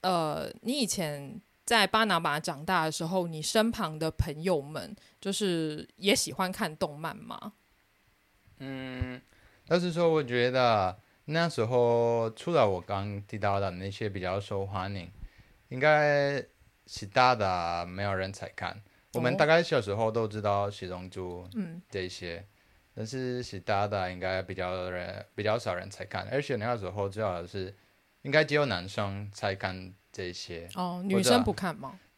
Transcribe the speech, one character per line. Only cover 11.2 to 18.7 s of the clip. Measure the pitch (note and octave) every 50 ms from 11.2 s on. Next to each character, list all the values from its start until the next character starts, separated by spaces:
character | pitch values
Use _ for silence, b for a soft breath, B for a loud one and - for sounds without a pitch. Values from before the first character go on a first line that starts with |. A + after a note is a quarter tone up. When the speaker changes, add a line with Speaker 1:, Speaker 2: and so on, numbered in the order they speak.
| _
Speaker 2:
那 | - D3 E3 E3+ E3+
时 | D#3 - A2+
候 | A2+ B2+ B2 A#2+ A#2 A#2+ A#2 A#2 A#2 A#2 A#2 A#2 A2+
除 | A2 - - -
了 | F3 D3+ A#2+ G#2
我 | F#2+ F2+
刚 | F2 - G2+ G2 G2 G#2 G2+ G2+ G2+
提 | - - G#2
到 | G2 G2+ G2 G2
的 | G2+ G2
那 | F2+ F2 F#2+ G2+
些 | G2+ - A2+ G#2
比 | F#2+ G2
较 | F2+ F2+ F#2 G2+
受 | G2 - G#2 G2 G2
欢 | G2 G2 G2 F#2 G2 G2+
迎， | F#2+ E2+ F2+ G2 - b b b b b b b b b _
应 | C3 B2+
该 | D3 D3+ D3+ D3+ D3+ D3 D3 C#3+ C#3+ C#3+ C#3+ C3+ - - _ _ _ _ _ _ _
其 | - - - -
他 | G2+ - C3+ B2+ B2+ B2+
的 | A2+ G#2 F#2+ F#2 F2+ E2+ E2+ E2+ E2+ F2
没 | F2 F2+ F#2+ G2+
有 | G2+ G2
人 | F#2+ F#2 F#2+ G#2
在 | - - - -
看。 | - F#2 F2